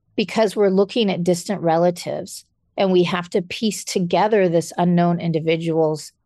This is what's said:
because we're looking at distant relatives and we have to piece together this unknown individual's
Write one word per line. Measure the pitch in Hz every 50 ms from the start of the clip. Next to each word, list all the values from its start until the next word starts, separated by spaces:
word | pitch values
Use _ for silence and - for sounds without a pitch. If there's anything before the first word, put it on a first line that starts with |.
| _ _ _
because | - 220 - - 220 226 190 -
we're | 226 202 196
looking | 190 190 202 196 - 254 220 196
at | 180 175 170
distant | 180 175 175 - - 202 143
relatives | 160 165 160 165 175 180 180 175 - 151 151 156 185 - - - - _ _ _ _ _ _ -
and | 202 190
we | 185 180
have | 175 151 180 175 175 -
to | - 208
piece | 180 180 - - 233 214 185 - -
together | - - 202 180 175 185 175 196 214 226 208 185 175
this | 165 170 160 - - -
unknown | 175 180 175 175 175 175 170 170
individual's | 170 170 160 156 160 160 165 165 170 165 156 160 160 156 156 151 - - - _ _